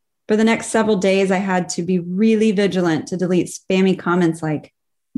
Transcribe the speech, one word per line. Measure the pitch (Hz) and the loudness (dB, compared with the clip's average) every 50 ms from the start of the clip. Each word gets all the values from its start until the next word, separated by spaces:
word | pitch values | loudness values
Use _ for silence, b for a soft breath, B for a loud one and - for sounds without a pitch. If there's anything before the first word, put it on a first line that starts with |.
| _ _ _ _ _ | _ _ _ _ _
For | - 214 | -2 0
the | 214 220 | 2 2
next | 226 226 226 - | 2 0 -2 -4
several | - - 220 214 214 214 | -4 -2 0 0 0 0
days, | 180 190 190 190 190 196 185 | 0 0 2 2 2 2 2
I | 190 | 0
had | 180 202 190 185 185 180 180 | 0 0 -2 -2 -2 -2 -4
to | - 185 | -6 -6
be | 170 180 185 180 | -4 -2 -2 -2
really | 170 175 180 190 220 226 220 214 220 220 | -2 -4 -2 0 2 2 4 4 2 2
vigilant | 196 202 202 190 170 185 175 170 160 143 - | 2 2 0 0 0 0 0 0 0 -2 -4
to | - 185 | -6 -6
delete | 175 185 170 185 175 160 | -4 -2 0 0 0 0
spammy | - - - _ - 190 190 190 190 185 | -2 -6 -10 _ -2 0 2 2 2 2
comments | 185 - 175 175 185 175 160 160 - 160 | 0 -2 -2 0 2 2 2 0 -2 -4
like, | 156 151 143 - - _ _ _ _ _ _ _ _ - | -4 -4 -4 -8 -12 _ _ _ _ _ _ _ _ -4